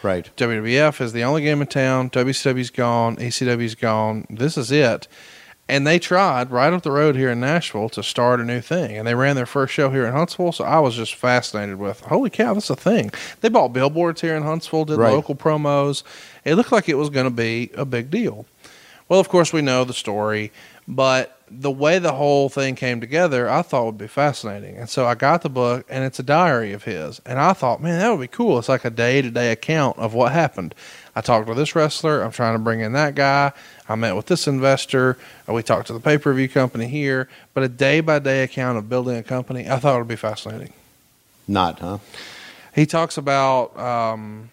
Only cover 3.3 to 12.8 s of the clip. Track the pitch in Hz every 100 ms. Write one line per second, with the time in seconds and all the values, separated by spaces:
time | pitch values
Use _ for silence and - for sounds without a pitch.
3.3 | - 123 120 117 110 113 110 110 110 -
4.3 | 110 143 160 113 147 127 98 - - -
5.3 | - - - - 139 143 175 - 180 190
6.3 | 127 127 123 143 180 160 139 151 131 131
7.3 | 120 127 165 - 107 110 - 98 - 120
8.3 | 123 117 120 - 175 127 107 113 120 139
9.3 | 139 120 143 135 - 135 135 117 135 170
10.3 | - 175 - - 156 139 117 113 - 127
11.3 | 123 - 107 101 95 101 - - 196 262
12.3 | - 233 208 - 131